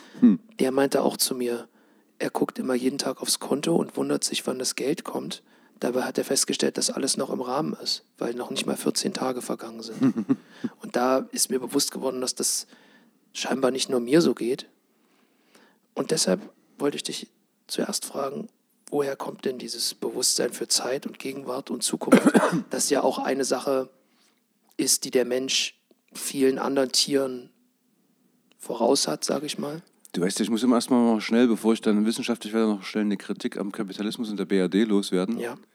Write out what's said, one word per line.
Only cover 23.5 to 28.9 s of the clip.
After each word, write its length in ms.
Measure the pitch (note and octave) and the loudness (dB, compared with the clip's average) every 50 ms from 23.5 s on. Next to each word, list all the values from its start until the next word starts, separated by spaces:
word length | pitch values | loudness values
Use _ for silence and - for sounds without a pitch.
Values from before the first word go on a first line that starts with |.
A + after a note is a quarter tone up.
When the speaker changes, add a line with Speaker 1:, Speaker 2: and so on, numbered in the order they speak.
| C#3 B2+ - C#3+ C3+ C3 C3 C3 _ _ _ _ _ _ _ _ _ _ _ _ _ _ _ _ - | 0 0 0 0 0 0 0 -4 _ _ _ _ _ _ _ _ _ _ _ _ _ _ _ _ -6
Speaker 2:
ist, 280 | - C3+ C3 - - - | -2 2 2 2 0 0
die 60 | C3+ | 0
der 140 | - B2+ A#2+ | 2 2 2
Mensch 520 | A#2+ B2 B2+ C3+ C3 - - - - - _ _ _ _ _ _ _ | 2 0 -2 0 0 0 0 0 -2 -6 _ _ _ _ _ _ _
vielen 480 | - - - - - C#3 C3 C3 C3+ - | -14 -8 -8 -6 0 4 4 4 4 2
anderen 320 | - B2+ C#3 C#3 C3 B2 | -2 0 2 2 0 2
Tieren 580 | - - - D3 C#3+ C3+ C3+ C3 B2+ B2 B2 - _ _ _ _ _ _ _ _ _ _ _ _ _ _ _ _ _ _ _ _ _ _ | 2 0 2 2 2 0 0 0 -4 -10 -12 -16 _ _ _ _ _ _ _ _ _ _ _ _ _ _ _ _ _ _ _ _ _ _
voraus 500 | - - - - - A#2+ | -10 -10 -4 0 2 4